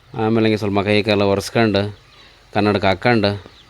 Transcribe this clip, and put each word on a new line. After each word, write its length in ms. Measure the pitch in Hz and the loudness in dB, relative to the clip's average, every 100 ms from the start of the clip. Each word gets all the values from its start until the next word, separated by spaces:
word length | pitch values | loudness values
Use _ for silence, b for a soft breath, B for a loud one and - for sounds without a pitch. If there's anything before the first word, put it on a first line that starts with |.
| _ | _
ಆಮೇಲೆ 320 | 117 110 113 110 | -4 -2 0 0
ಹಂಗೆ 100 | 107 | 0
ಸ್ವಲ್ಪ 220 | 104 101 | -2 -2
ಮೈ 240 | 101 104 | 0 0
ಕೈ 100 | 107 | 0
ಎಲ್ಲ 100 | 101 | 0
ಒರೆಸ್ಕೊಂಡು 840 | 101 98 - 117 113 98 104 - _ B B B B | 0 0 -2 0 0 0 -2 -10 _ B B B B
ಕನ್ನಡಕ 300 | 107 104 98 | -2 0 0
ಹಾಕ್ಕೊಂಡು 760 | 95 95 123 117 101 98 - - | 0 0 2 2 0 -4 -12 -20